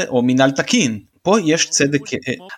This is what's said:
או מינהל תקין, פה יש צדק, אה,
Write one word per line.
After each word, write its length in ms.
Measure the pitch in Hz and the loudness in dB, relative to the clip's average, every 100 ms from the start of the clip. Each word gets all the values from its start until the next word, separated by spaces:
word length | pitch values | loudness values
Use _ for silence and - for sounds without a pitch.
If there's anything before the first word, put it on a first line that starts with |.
| - | -2
או 140 | 127 | 0
מינהל 300 | 123 127 135 | 2 4 2
תקין, 480 | 139 - 240 143 107 - _ | 2 0 0 0 -4 -12 _
פה 160 | 175 220 | 0 0
יש 260 | 160 165 - | 2 0 0
צדק, 440 | - 143 147 143 | 0 0 0 -4
אה, 200 | 127 - - 180 | -8 -6 -8 -10